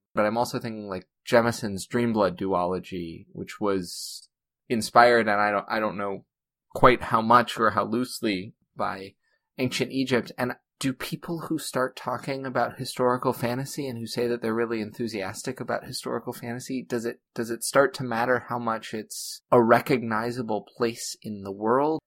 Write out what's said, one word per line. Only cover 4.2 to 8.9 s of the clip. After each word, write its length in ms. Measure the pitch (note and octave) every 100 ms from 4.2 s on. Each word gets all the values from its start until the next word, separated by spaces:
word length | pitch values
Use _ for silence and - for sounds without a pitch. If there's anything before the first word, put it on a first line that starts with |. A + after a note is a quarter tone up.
| - _ _ _ _
inspired, 600 | A#2 A2 B2 A#2+ A#2+ G#2+
and 120 | G#2
I 120 | G#2
don't, 140 | G2+ -
I 100 | A2+
don't 180 | G#2+ F#2
know 280 | G2+ G2 - _ _ _ _
quite 300 | - C3 A#2+
how 180 | - A#2
much 380 | A2+ A#2+ A2+ -
or 100 | A2+
how 160 | G#2 G2+
loosely, 720 | A2+ B2+ - A2+ F#2+ G#2+ - _ -
by 380 | G2+